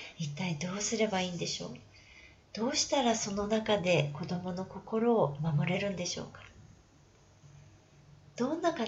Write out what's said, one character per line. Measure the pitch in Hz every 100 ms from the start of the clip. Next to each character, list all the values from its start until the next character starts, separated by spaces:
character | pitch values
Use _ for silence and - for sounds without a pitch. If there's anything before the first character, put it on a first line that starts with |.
| - -
一 | 147
体 | - 180
ど | 147 180
う | 202
す | 214 214
れ | 214
ば | 185
い | 180
い |
ん | 170
で | 170
し | -
ょ | 175
う？ | - - - - - - - -
ど | 202 240
う | 302
し | -
た | 285
ら | 240 226
そ | 208
の | 202 208
中 | 220 220 208
で | 175 160 139
子 | - 170
供 | 175 180
の | 180
心 | 185 196 - 220 233 226
を | 156 147
守 | 160 143 170
れ | 185
る | 202
ん | 175
で | 175
し | -
ょ |
う | -
か？ | - - - - - - - - - - - - - - - - - - - - -
ど | 254
ん | 330
な | 330
家 | 320